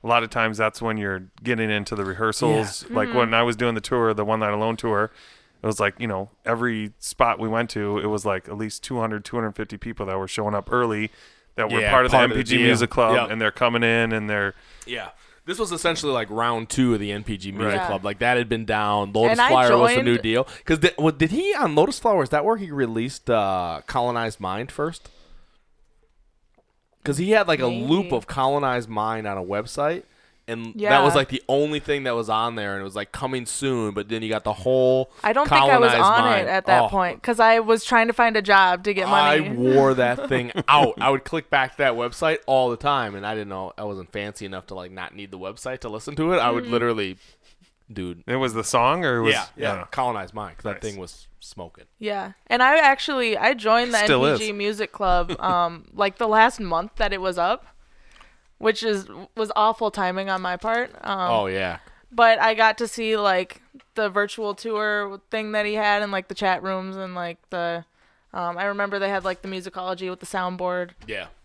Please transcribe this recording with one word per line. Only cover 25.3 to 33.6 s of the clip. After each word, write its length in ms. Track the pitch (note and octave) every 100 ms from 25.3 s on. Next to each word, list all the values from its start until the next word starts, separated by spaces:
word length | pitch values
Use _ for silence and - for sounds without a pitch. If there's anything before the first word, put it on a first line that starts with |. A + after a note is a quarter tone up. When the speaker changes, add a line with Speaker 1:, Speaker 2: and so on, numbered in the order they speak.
| - - _ _ _ _ _ _ _ _ _ _ _ _ _ _ _
Speaker 2:
'Cause 140 | - C#3
he 140 | F#3
had, 160 | G#3+ F#3+
like, 120 | D3+
a 60 | B2
loop 380 | A#2 B2 E3+ F3+
Speaker 3:
Maybe. 100 | B2
Speaker 2:
of 100 | -
Colonized 640 | C3+ C3+ C#3+ C#3 B2 A2+
Mind 360 | G#2+ G#2+ A2+ G#2+
on 100 | G2
a 60 |
website. 600 | F2+ G2+ A#2 - D3 F3 - _ _ _ -
And 160 | A2+ A2+
that 80 | G#3
Speaker 3:
Yeah. 240 | G#3 -
Speaker 2:
was, 100 | C#3
like, 160 | C#3 C3
the 140 | B2+ -
only 320 | C#3 D3+ D3+
thing 240 | - C#3+
that 120 | C3+ A#2
was 120 | A2
on 280 | A2 A#2 A2+
there, 180 | G2+
and 80 | G2
it 20 |
was, 120 | G2 G2+
like, 160 | G#2
"Coming 340 | - C3+ C3 A#2
soon," 480 | -